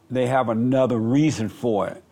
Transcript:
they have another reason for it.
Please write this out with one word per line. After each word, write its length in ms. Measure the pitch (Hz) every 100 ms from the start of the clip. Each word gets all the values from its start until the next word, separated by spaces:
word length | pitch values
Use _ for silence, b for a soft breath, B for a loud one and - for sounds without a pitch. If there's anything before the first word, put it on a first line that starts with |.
| _
they 160 | 127 127
have 240 | 131 117
another 480 | 113 123 131 131 120
reason 500 | 113 135 156 107 107
for 400 | - 120 104 90
it. 160 | - -